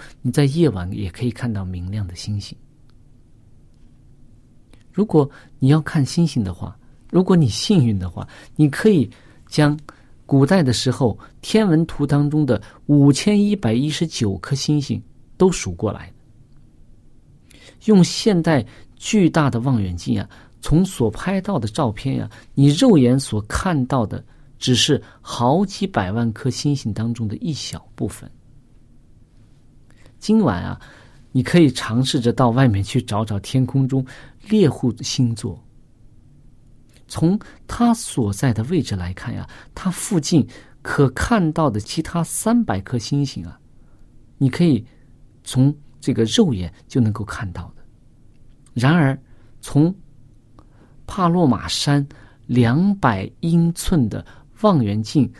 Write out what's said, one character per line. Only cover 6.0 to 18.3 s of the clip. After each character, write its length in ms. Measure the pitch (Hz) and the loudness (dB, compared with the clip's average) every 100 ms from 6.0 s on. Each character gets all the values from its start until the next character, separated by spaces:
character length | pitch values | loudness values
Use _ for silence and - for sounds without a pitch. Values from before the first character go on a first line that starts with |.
星 220 | 131 - 170 | -2 0 0
星 160 | 135 | 0
的 100 | 95 | -4
话， 240 | 90 - - - - - | -6 -12 -16 -20 -20 -4
如 140 | 170 | 0
果 140 | 185 185 | 4 4
你 100 | 139 | 4
幸 380 | - - 202 120 | 0 0 2 2
运 100 | 101 | 0
的 100 | 90 | -4
话， 180 | 85 92 - - - | -10 -14 -16 -8 0
你 120 | 151 | 0
可 220 | 143 220 | 2 2
以 180 | 190 104 - - - - | 4 2 -4 -20 -20 -6
将 320 | - 147 151 - - - - - | 0 2 0 -6 -20 -20 -20 0
古 180 | 139 | 2
代 160 | 139 190 | 4 4
的 120 | 139 | 2
时 180 | 110 - | 0 -2
候 260 | 123 127 98 - - | 0 0 -2 -10 -18
天 280 | - 214 214 | -2 2 4
文 180 | 160 165 | 2 0
图 180 | - | -2
当 240 | 143 143 147 | -2 0 0
中 160 | 151 | 0
的 160 | 147 120 - - - | 0 -2 -4 -10 2
五 260 | 147 139 | 4 6
千 280 | 143 - 208 | 4 2 2
一 140 | 202 | 2
百 180 | 202 117 | 0 0
一 160 | 113 147 | 0 -2
十 160 | 151 | -2
九 320 | 165 - 110 92 | -4 -2 -4 -4
颗 180 | - 135 | -4 -4
星 260 | - 151 | 0 0
星 180 | 139 104 - - - - | 0 -6 -8 -20 -10 2
都 160 | 185 | 2
数 200 | 175 101 | 2 -6
过 200 | 85 107 | -6 -6
来， 200 | - 90 - _ - - - - _ - - - - _ - _ - - - | -6 -12 -20 _ -20 -20 -20 -20 _ -20 -20 -20 -20 _ -20 _ -20 -20 -6
用 180 | - 208 | 4 6
现 400 | 170 - - | 4 2 0